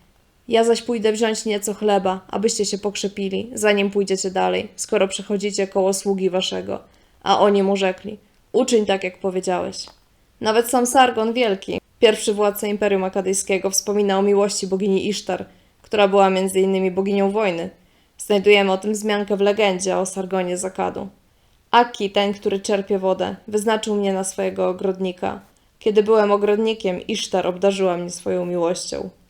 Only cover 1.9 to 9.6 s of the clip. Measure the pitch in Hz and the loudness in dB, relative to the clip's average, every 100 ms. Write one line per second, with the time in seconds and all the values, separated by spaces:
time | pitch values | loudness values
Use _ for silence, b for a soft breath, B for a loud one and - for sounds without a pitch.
1.9 | 202 185 190 - 196 220 - 202 196 208 | 2 2 -4 -6 -2 -2 0 -4 -4 -6
2.9 | 202 202 202 196 190 226 240 208 202 196 | -6 -8 -6 -4 -4 -6 0 2 2 2
3.9 | 202 196 190 190 185 185 185 208 - - | 0 0 -2 -2 0 0 0 -4 -10 -2
4.9 | 220 196 - 190 202 202 196 190 196 190 | 0 0 -2 -6 -4 -4 -2 -2 0 0
5.9 | 196 202 196 185 185 185 185 196 196 - | 0 -2 -2 0 -2 -2 -6 -8 -10 -12
6.9 | b b b - 196 202 202 190 196 190 | b b b 0 4 4 4 2 2 0
7.9 | 185 196 208 b b _ 226 254 233 208 | -2 -10 -16 b b _ 0 2 2 2
8.9 | 196 185 - 190 185 185 180 | -2 -4 -6 -4 -4 -2 -4